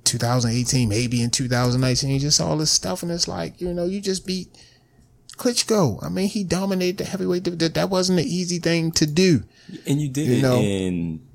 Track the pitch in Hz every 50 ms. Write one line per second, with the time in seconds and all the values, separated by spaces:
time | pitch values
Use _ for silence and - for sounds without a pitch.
0 | - - - 117 120 117 123 127 120 117 113 123 123 - - 131 123 110 104 113
1 | 123 120 123 120 117 120 - - 135 120 127 120 123 123 123 127 131 127 123 123
2 | - 135 135 135 139 147 147 - 165 165 156 151 156 156 - - - - 180 180
3 | - 175 170 170 - 170 180 180 165 165 - - 180 180 175 175 175 180 190 202
4 | 196 196 190 180 - - 185 185 180 - - - - - _ _ _ _ _ _
5 | - _ _ _ _ - - - - 254 240 - - - 220 214 175 123 98 -
6 | - 151 180 185 190 208 - 208 196 160 165 180 196 196 190 185 180 180 180 -
7 | - - 196 190 185 185 180 180 185 180 175 165 165 160 - 156 170 180 196 185
8 | 180 185 185 175 - - 170 180 180 175 175 170 - 165 170 170 160 165 160 -
9 | 160 151 147 175 185 185 160 110 90 - _ _ - - - - - - 139 147
10 | 151 139 127 143 156 135 123 127 135 131 123 123 120 101 98 95 95 92 90 87
11 | 85 85 80 78 - -